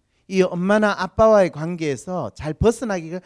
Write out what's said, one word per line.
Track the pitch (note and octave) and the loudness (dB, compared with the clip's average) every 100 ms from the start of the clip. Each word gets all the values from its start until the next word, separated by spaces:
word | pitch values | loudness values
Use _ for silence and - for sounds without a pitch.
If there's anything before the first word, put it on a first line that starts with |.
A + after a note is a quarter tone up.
| _ _ - | _ _ -6
이 | F#3+ | 0
엄마나 | F3+ F3 F#3 G#3+ G#3+ F#3 | 0 2 2 2 2 -2
아빠와의 | F3+ - A3 G#3+ F3+ | -6 2 4 6 4
관계에서 | C#3+ D#3+ F3 D#3 B2+ - F3+ A#2 | 0 -8 -6 -4 -6 -6 -8 -8
잘 | - D3 | -8 -10
벗어나기가 | D#3 G#3 A3+ A#3+ F#3+ D#3+ F3+ | -2 0 0 -4 -6 -8 -12